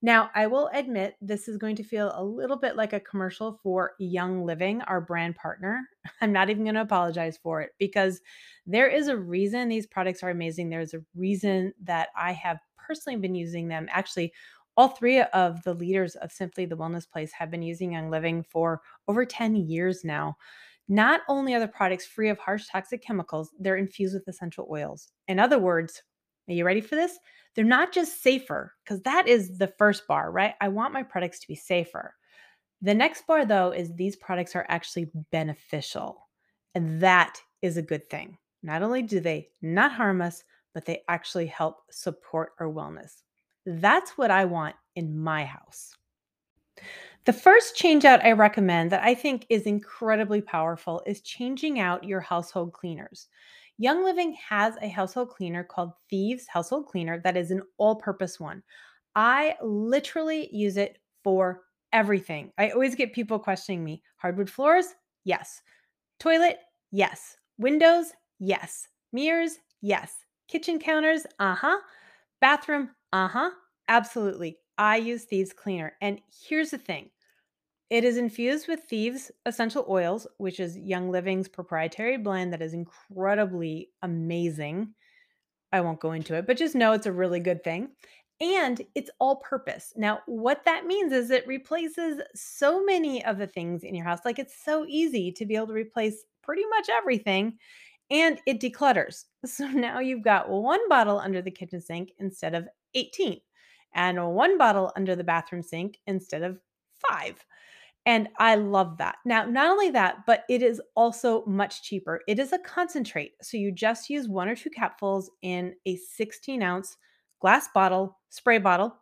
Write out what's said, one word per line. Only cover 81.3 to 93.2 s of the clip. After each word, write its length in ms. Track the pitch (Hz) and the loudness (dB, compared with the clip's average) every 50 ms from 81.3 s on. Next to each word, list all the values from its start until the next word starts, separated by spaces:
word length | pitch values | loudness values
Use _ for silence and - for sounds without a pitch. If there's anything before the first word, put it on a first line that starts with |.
| 190 185 190 185 | -2 -2 -4 -6
proprietary 720 | _ - 175 - - 160 160 165 - - 214 233 262 262 | _ -14 -10 -6 -4 -4 -2 -4 -4 -4 -2 -2 -2 -2
blend 340 | 214 208 190 185 180 180 | -2 -2 -2 -2 -2 -4
that 100 | 175 160 | -4 -6
is 120 | 165 160 160 | -6 -6 -6
incredibly 1200 | 170 170 170 _ - _ _ 196 190 185 196 202 208 214 185 180 175 170 160 156 160 - _ _ _ | -8 -10 -10 _ -20 _ _ -8 -2 0 0 2 2 2 0 0 -4 -4 -4 -6 -8 -10 _ _ _
amazing. 920 | - 180 170 165 165 165 170 170 170 170 156 151 151 147 156 180 220 214 220 _ _ _ _ _ _ _ _ _ _ _ _ _ _ _ | -8 -6 -4 -4 -4 -2 -2 -2 -2 -2 -2 -4 -6 -6 -6 -6 -6 -8 -10 _ _ _ _ _ _ _ _ _ _ _ _ _ _ _
I 100 | - 190 | 0 0
won't 200 | 175 170 160 156 | 0 0 -4 -4
go 100 | - 160 | -4 -6
into 240 | 160 160 156 - 160 | -4 -6 -6 -4 -4
it, 120 | 160 180 208 | -6 0 0
but 100 | 254 247 | 0 0
just 180 | 320 320 320 | 0 0 2
know 180 | 262 240 220 220 | 4 4 6 4
it's 120 | 214 214 | 4 2
a 60 | 220 | -2
really 280 | 185 180 185 185 175 175 | 0 0 0 0 0 0
good 240 | 175 185 180 170 175 | 0 0 -2 -2 -2
thing. 320 | 170 165 175 226 277 _ _ _ - _ _ _ _ _ _ | -6 -6 -6 -8 -10 _ _ _ -20 _ _ _ _ _ _
And 400 | 302 339 381 392 330 262 247 226 - _ _ | -2 0 0 2 2 0 -2 -4 -8 _ _
it's 160 | 285 - - - _ | -8 -8 -8 -4 _
all 180 | 208 180 185 185 | 2 2 2 0
purpose. 560 | - - - 175 - - - - - - - | -2 -6 -6 -6 -6 -6 -10 -10 -12 -16 -8
Now, 280 | 226 214 208 214 214 - | -4 -2 -2 -2 -2 -6
what 400 | - 240 226 220 247 277 285 - | -10 -8 -2 0 0 0 2 2
that 200 | - 320 330 349 | 0 0 0 -2
means 280 | 339 370 403 392 320 262 | -4 -2 -2 0 0 0
is 160 | 254 240 233 | 0 0 2
it 180 | 262 254 - - | 0 0 0 -2
replaces 720 | 262 269 262 - 302 339 339 320 320 - 339 330 302 277 - - _ | -8 -8 -6 -6 -6 -4 -4 -6 -6 -4 -4 -4 -4 -6 -10 -14 _
so 500 | - - - - - 285 277 320 370 392 | -18 -16 -16 -8 0 2 2 2 2 2
many 400 | 392 392 359 320 302 269 240 | 2 2 2 2 0 -2 -4